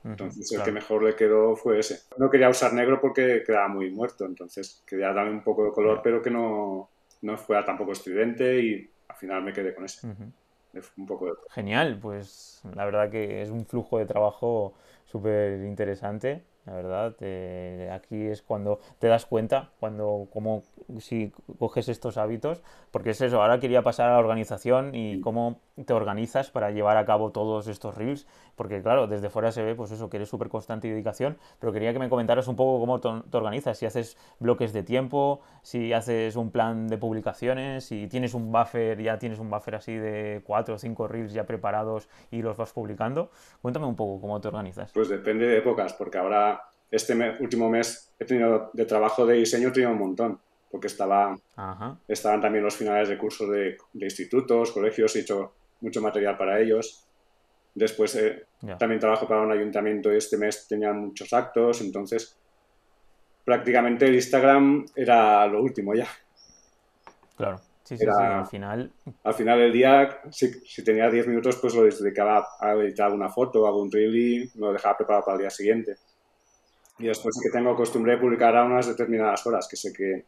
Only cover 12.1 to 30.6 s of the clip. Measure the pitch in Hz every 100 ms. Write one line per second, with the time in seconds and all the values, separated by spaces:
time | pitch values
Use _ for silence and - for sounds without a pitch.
12.1 | 101 98 - - - 101 95 101 104 104
13.1 | 110 104 101 104 113 110 123 110 117 104
14.1 | - 107 - 120 117 101 - _ _ _
15.1 | 113 104 107 104 98 98 101 101 98 101
16.1 | 104 123 151 _ _ - 92 90 92 113
17.1 | 113 98 95 92 90 90 90 90 92 _
18.1 | 110 107 107 _ 107 101 104 - _ 117
19.1 | 113 - 117 110 135 139 _ 110 107 107
20.1 | 104 98 107 107 107 - - - 120 -
21.1 | 117 107 - - - 117 - 117 117 123
22.1 | 110 107 113 147 170 - - _ 113 104
23.1 | 107 127 120 107 123 127 123 120 117 120
24.1 | 120 113 113 110 101 120 127 139 127 110
25.1 | 98 98 113 117 120 _ - 123 117 107
26.1 | 101 113 135 135 123 104 104 104 107 107
27.1 | 107 107 101 107 107 107 101 113 104 113
28.1 | 143 - _ _ _ 110 101 101 131 110
29.1 | 104 101 113 113 113 110 113 107 107 110
30.1 | 104 107 107 104 110